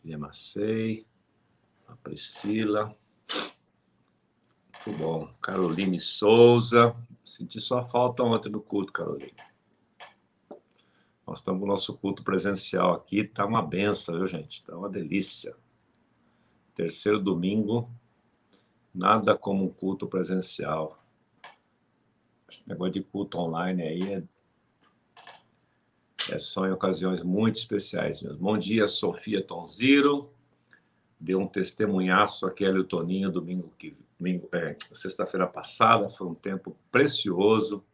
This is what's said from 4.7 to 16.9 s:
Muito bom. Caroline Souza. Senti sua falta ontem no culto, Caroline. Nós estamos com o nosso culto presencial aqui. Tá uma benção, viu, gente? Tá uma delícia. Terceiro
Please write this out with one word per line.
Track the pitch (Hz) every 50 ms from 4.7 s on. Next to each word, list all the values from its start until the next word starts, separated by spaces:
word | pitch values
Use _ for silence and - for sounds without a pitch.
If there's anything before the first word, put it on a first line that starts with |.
| - - -
Muito | - - 78
bom. | 78 80 82 80 76 - - _
Caroline | - - 95 95 92 85 80 85 98 95 90 82
Souza. | - - - - 107 101 110 117 120 120 120 120 113 - 117 120 117 117 - - - - - _
Senti | _ - - - - - - 110
sua | - - 127 123
falta | 123 - - 123 123 123 120 -
ontem | 123 117 117 110 - 107
no | 107 107
culto, | - _ - 101 95 -
Caroline. | _ - 85 80 78 - - - - - - - _ _ _ _ _ _ _ _ _ _ - - _ _ _ _ _ _ _ _ - - _ _ _ _ _ _ _ _ _ _ _ _ _
Nós | - - -
estamos | - - 95 92
com | 101
o | 98
nosso | 101 95 - - - -
culto | - 98 98 - -
presencial | - 95 95 82 101 101 92 - - - 92 90 90 85
aqui. | - - _ - 101
Tá | 107 - - - 101
uma | 101 113 95
benção, | 90 78 - 92 101 104 104 101 - - 85
viu, | 82 95
gente? | 92 90 78 76 - - - _
Tá | - 80
uma | 85 95 104
delícia. | 98 104 85 76 95 98 98 - - - - - - _ _ _ _ _ _ _ _ _ _ _ _ _ _ _ _ _ _ _ _ _ _ _ _
Terceiro | - 87 82